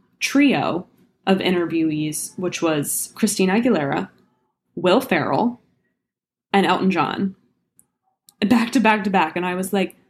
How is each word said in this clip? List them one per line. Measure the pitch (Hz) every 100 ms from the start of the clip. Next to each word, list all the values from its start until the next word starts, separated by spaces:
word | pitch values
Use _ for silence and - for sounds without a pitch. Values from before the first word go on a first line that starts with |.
| _ -
trio | - 277 285 156 - 170 - _ _ _ -
of | 190
interviewees, | 180 180 165 165 160 151 151 151 - -
which | 180 -
was | 165 151 143 - - -
Christina | 208 - 185
Aguilera, | 208 247 175 139 160 196 _ _ _ _ _ _ -
Will | 175 220
Ferrell, | 277 170 113 139 233 - _ _ _ _ _ _ _ _ _
and | 196 170
Elton | 185 190
John, | 170 - - 196 - _ _ _ _ _ _ _ _ _ - 196
back | 233 226
to | 269
back | 214 208
to | 202
back. | 185 160 175
And | 180
I |
was | 180 185
like, | 202 185 -